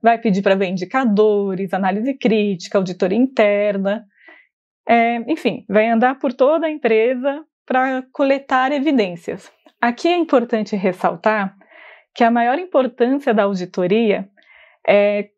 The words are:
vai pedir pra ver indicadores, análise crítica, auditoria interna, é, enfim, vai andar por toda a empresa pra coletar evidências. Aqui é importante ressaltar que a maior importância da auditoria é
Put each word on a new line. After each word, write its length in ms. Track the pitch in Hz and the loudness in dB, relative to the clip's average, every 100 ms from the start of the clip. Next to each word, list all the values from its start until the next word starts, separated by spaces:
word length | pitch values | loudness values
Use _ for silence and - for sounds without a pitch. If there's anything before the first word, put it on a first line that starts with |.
vai 180 | 226 226 | 2 2
pedir 240 | 226 190 | 2 0
pra 100 | 196 | 2
ver 140 | 196 190 | 0 0
indicadores, 1040 | 185 180 262 262 202 214 208 202 185 196 | -4 -4 -2 0 2 2 2 -2 -6 -6
análise 400 | 190 190 196 240 | -2 -2 -2 -4
crítica, 640 | 269 240 220 208 185 - 202 | -2 0 0 0 -4 -2 -2
auditoria 400 | 185 180 190 208 | -2 -4 -2 0
interna, 880 | 262 262 208 202 208 196 190 214 - _ - - _ _ _ _ - | 0 2 2 2 0 -2 -4 -6 -8 _ -20 -20 _ _ _ _ 0
é, 280 | 233 233 233 226 | 2 2 -2 -4
enfim, 340 | 320 - 175 - | -4 -4 -6 -2
vai 220 | 196 220 | 0 2
andar 300 | 226 247 269 | 2 2 0
por 120 | 285 | -6
toda 360 | 240 269 320 320 | 0 2 2 -2
a 20 | |
empresa 760 | 302 240 220 226 254 269 285 311 _ _ | -4 0 2 2 0 -4 -6 -12 _ _
pra 380 | 254 262 262 262 | -2 0 -4 -8
coletar 580 | - 277 277 277 262 262 | -2 -2 -2 -2 -2 0
evidências. 800 | 285 277 277 196 175 - 185 - _ _ _ | 0 0 0 0 -4 -10 -12 -14 _ _ _
Aqui 260 | 240 240 330 | -4 -2 0
é 80 | 349 | 0
importante 600 | 330 277 233 220 214 208 | 2 2 2 -4 -4 -2
ressaltar 840 | 190 180 180 170 214 214 196 - _ - - - _ | -2 0 -2 0 -2 0 -4 -8 _ -20 -20 -20 _
que 100 | - | 0
a 60 | 233 | 2
maior 300 | 240 233 277 | 4 0 0
importância 760 | 370 294 254 - 240 277 277 | 0 0 0 0 0 0 0
da 100 | 220 | 2
auditoria 840 | 202 196 180 - 180 214 226 190 196 _ _ - - _ - | 2 -2 -6 -4 0 2 2 0 -4 _ _ -20 -20 _ 2
é 420 | 202 202 208 202 | 2 2 0 -6